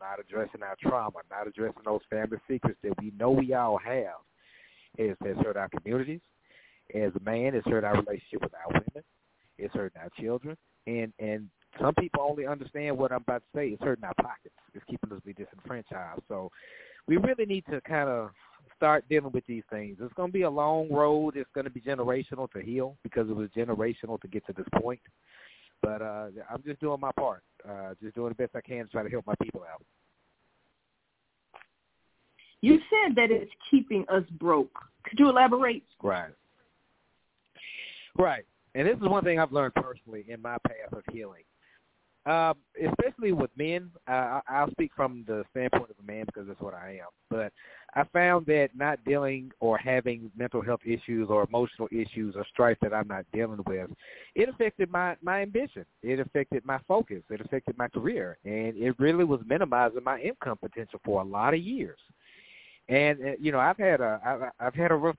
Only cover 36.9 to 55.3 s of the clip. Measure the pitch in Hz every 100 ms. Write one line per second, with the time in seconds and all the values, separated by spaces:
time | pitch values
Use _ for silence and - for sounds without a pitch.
36.9 | _ _ _ _ _ _ - - - -
37.9 | - - - 180 131 - _ _ 131 160
38.9 | 220 196 196 180 165 156 143 131 - 127
39.9 | 123 - 110 101 117 117 120 - 113 104
40.9 | 110 - 113 104 92 _ _ _ _ _
41.9 | _ _ _ - 165 160 147 _ - -
42.9 | - 254 254 220 170 131 - 156 175 180
43.9 | 170 - 127 123 123 120 135 147 - 160
44.9 | - 135 123 110 107 101 131 127 123 117
45.9 | 107 101 107 107 107 98 98 98 90 92
46.9 | 95 87 _ _ 113 107 - - - -
47.9 | - 151 175 175 175 156 151 139 127 143
48.9 | 143 117 143 139 135 131 - 113 110 127
49.9 | 127 123 117 113 104 123 123 107 120 117
50.9 | 117 - 113 107 107 101 117 123 - 113
51.9 | 113 110 - 107 98 101 - 120 110 110
52.9 | 107 104 98 92 107 113 107 95 95 92
53.9 | - - - - - 240 254 220 - 180
54.9 | 180 180 170 175